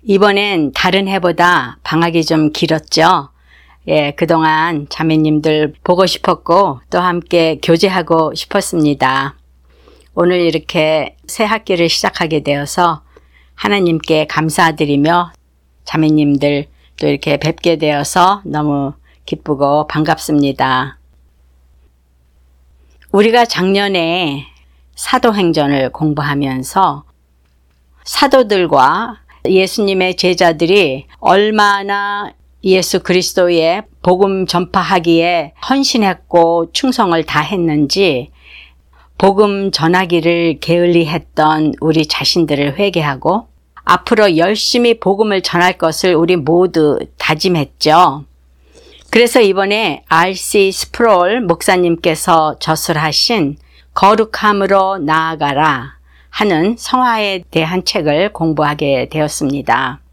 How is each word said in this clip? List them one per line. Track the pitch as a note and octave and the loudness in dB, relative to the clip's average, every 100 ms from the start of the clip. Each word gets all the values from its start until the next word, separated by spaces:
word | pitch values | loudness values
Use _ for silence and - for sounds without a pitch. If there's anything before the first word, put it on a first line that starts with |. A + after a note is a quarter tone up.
이번엔 | - G3 G#3 G3 G#3 F#3+ D3 | 2 2 4 2 0 -2 -2
다른 | - F#3 F#3 G3 | -2 0 0 -2
해보다 | G3 F3+ E3+ F3 F3 B2 - | -2 -2 2 2 2 -2 -12
방학이 | - D#3 E3+ E3 D#3+ | -4 -2 0 0 0
좀 | D#3+ D#3 | 0 0
길었죠? | D3+ E3 D#3+ - - E3 F3+ C#3 _ _ - _ _ - | 0 -2 -2 -2 0 2 2 -2 _ _ -20 _ _ -4
예, | D#3 D3 | -2 -2
그동안 | C#3+ E3 E3 D#3+ D#3 E3 D#3+ D3 | -4 0 2 2 0 -2 -4 -8
자매님들 | - D#3+ D#3 D#3 D3+ D#3 D3+ D3+ - | -4 0 2 2 0 0 0 -2 -6
보고 | - F3+ F#3 | -2 2 2
싶었고 | - - E3+ - F3 G3 C3 _ | 0 -2 -4 0 2 2 -2 _
또 | E3+ | -2
함께 | F3+ F3 - F3 E3 D#3 | 0 -2 0 0 0 -2
교제하고 | - E3 G3 F#3 D#3+ E3 D#3 | 0 2 2 -2 0 0 0
싶었습니다. | D#3 - G3+ F#3+ F3 D3+ C#3+ C3 C3 C#3 - _ _ _ _ - - _ - | -4 -4 -4 -2 0 0 0 0 0 -4 -10 _ _ _ _ -20 -20 _ 0
오늘 | F3 F3+ | 0 2
이렇게 | E3+ D#3+ - F3+ D#3 D#3 C#3+ _ - | 0 -2 -4 -2 0 0 -4 _ -16
새 | - | -4
학기를 | G#3+ A3 - F3+ E3+ | -2 -2 -2 0 0
시작하게 | - G3+ - E3+ D3+ | 0 -2 -4 -4 -4
되어서 | C#3 C#3+ C#3+ - F3 D#3 _ - _ _ _ | -2 -4 -4 0 0 -2 _ -20 _ _ _
하나님께 | - G#3 G3+ F3+ E3 - D#3 D3+ | -8 -4 0 0 0 0 0 0
감사드리며 | - D#3+ D#3 E3+ D3+ D3 C#3+ D3 F3 F3 - _ _ _ _ | -2 -2 0 0 0 0 2 2 0 -2 -10 _ _ _ _
자매님들 | - - D#3 D3+ D3 C#3+ C#3+ C#3+ C#3+ _ _ - | -8 -2 2 2 2 2 0 -2 -6 _ _ -6
또 | D3+ | -2
이렇게 | C#3+ - C#3+ | -2 -2 -2
뵙게 | D3+ D#3+ E3+ E3 | -2 -2 -2 0
되어서 | D#3 D3 C#3+ F3+ F3+ G3+ F#3 | 0 -2 -2 2 2 2 -4
너무 | D3 D3 C#3+ C#3 C#3 _ _ - | -4 -2 -2 -4 -10 _ _ -12
기쁘고 | - - C#3 C#3 D3 D3+ | -10 -6 -2 2 0 0
반갑습니다. | D#3 E3 D#3+ - D3 C#3+ C3 C3 C3 C3+ - _ _ _ _ _ _ _ _ _ _ _ _ _ _ _ _ _ _ _ _ - | -2 -2 -2 0 0 0 0 -2 -2 -4 -10 _ _ _ _ _ _ _ _ _ _ _ _ _ _ _ _ _ _ _ _ -2
우리가 | G3 G#3+ A#3 A#3 | 2 4 4 2
작년에 | - F#3 G3 G3+ F#3+ E3 F3 E3 C#3 C#3+ _ _ _ _ - | 0 0 0 0 -2 -2 -2 -4 -6 -10 _ _ _ _ -14
사도행전을 | - B3+ B3 G#3 F3 D#3 C#3+ C#3+ C3 | -4 0 0 0 0 0 0 0 -2
공부하면서 | - D#3 D3 C#3+ C#3+ C#3 C3 C3 F#3+ F#3 C#3+ - _ _ _ _ _ _ _ _ _ - | -2 -2 -2 -4 -4 -4 -6 -4 0 0 -2 -14 _ _ _ _ _ _ _ _ _ -10
사도들과 | - C#4 C4 A3+ G3+ E3+ C#3 C3 E3+ A#3 A3 _ _ - | -2 2 2 2 0 2 4 4 2 -4 -12 _ _ 0
예수님의 | F#3+ F#3+ - G3+ F#3+ F#3 F3+ | 0 0 -2 -2 0 -2 0
제자들이 | F3+ F3 F3+ D#3 E3 G3+ E3 C3 - - | -2 2 2 2 2 2 2 -2 -10 -6
얼마나 | - F#3+ G#3+ G#3+ G#3 G3+ G3 G3+ G3+ G3+ G#3 - _ _ | 2 2 2 2 2 2 -2 -4 -4 -6 -10 -14 _ _
예수 | F#3+ F#3 F3 F#3 | 0 0 2 -4
그리스도의 | - F3+ F3+ - F3+ E3+ D#3+ F3 - _ | 0 -2 0 0 2 2 2 -2 -6 _
복음 | - F#3 G3 F#3+ F#3 | 0 2 2 0 -2
전파하기에 | F3 F3+ G3 E3 F#3+ E3+ E3 E3+ F3 D3 _ - | -2 -2 -4 0 -2 2 2 2 -2 -4 _ -4
헌신했고 | C4+ C4+ A#3+ G#3 F3 _ F3 E3 E3+ E3 | -2 0 0 0 -2 _ 2 4 2 -2
충성을 | - C4 B3 G3+ E3 D#3 | -4 -2 0 0 0 0
다했는지 | D3+ D3+ G3 E3+ D3+ C#3+ F#3+ G3 C3 B2 _ - - - _ _ _ _ _ | -2 -2 -2 0 0 0 2 0 0 -6 _ -20 -20 -20 _ _ _ _ _
복음 | F#3+ G3 G#3 G3 G3 | 2 4 2 2 -4
전하기를 | - D#3+ F#3 F#3 F3 D#3+ E3+ E3+ D3+ | -2 0 2 2 0 2 0 0 -2
게을리했던 | - E3+ F3 E3+ D#3+ E3 - - D#3 D#3 D#3 - | -2 0 4 2 0 -4 -8 -2 0 2 -2 -2
우리 | D#3 D#3 D3+ | 0 0 0
자신들을 | - C#3+ F3+ D#3+ C#3+ C#3+ C#3 | -2 -2 0 0 -2 -2 -2
회개하고 | G3+ F3 D3+ C3 D#3 G3 A#3 _ _ - | -2 -2 -4 -2 -2 -2 -4 _ _ -16
앞으로 | - F3 - A3+ G#3 D#3+ | -2 -2 0 2 4 4
열심히 | F3 G#3 - A#3+ A#3+ A#3 | 0 0 -2 0 2 0
복음을 | - G3 A3 F#3+ | 0 0 0 0
전할 | F3+ F3 F3+ F3+ | -2 2 2 2
것을 | E3 D#3 F#3 E3 | -2 0 0 2
우리 | E3 F3+ | 2 0
모두 | C#3 E3+ F#3 E3 D3+ C3+ - _ | 2 2 2 2 2 0 -4 _
다짐했죠. | - D#3 F#3 E3+ C#3 _ - D#3+ F3 C#3 C#3+ _ _ _ _ - - - - | -4 -2 0 -2 -4 _ 2 4 4 0 -14 _ _ _ _ -20 -20 -20 -2
그래서 | A3 A#3 C4 | 2 4 4
이번에 | G#3 F#3+ G3 G#3 G#3+ C#3+ _ | 4 2 0 0 -2 -6 _
알씨 | E3 F3+ F#3 - G#3+ F#3+ | 0 0 -2 -2 0 0
스프롤 | F#3 - - A#3 F#3+ F3+ A#3 | 0 -10 0 2 4 2 0
목사님께서 | G3+ E3 - F#3 F3 E3 F3 D#3 - E3 D#3 - | -2 -2 0 2 2 0 -2 -2 0 2 2 -4
저술하신 | - D#3 - D3+ D#3+ - - A#3 C#3+ C#3+ _ _ _ | -4 -4 -2 -2 -2 0 0 0 -2 -4 _ _ _
거룩함으로 | - F#3+ A3 A3 - G#3+ G3+ F#3+ G3 F#3+ G3 | 2 2 4 0 -2 -2 0 2 2 0 -2
나아가라 | D3 D#3 D#3+ D#3+ C#3+ C#3 D#3 C3+ C3 - _ _ _ | -2 0 -2 -4 -4 0 0 0 -8 -18 _ _ _
하는 | - G#3 D#3+ F3+ A#3 | -4 0 2 0 -2
성화에 | - B3+ B3+ A3+ G#3 F#3+ F3 | -4 0 0 0 -2 -6 -4
대한 | F3+ D#3+ F3+ F3+ | -4 -2 -4 -4
책을 | G3+ D#3 D3 G3+ | -4 0 0 -2
공부하게 | - E3 D#3 D3+ D3 C#3+ C3+ B2 | -2 -4 0 -2 -2 -2 -2 -2
되었습니다. | D#3 D3+ - C#3+ C#3 - A#2 C3 C#3 _ | -4 -4 -4 -4 -4 -2 -2 -2 -8 _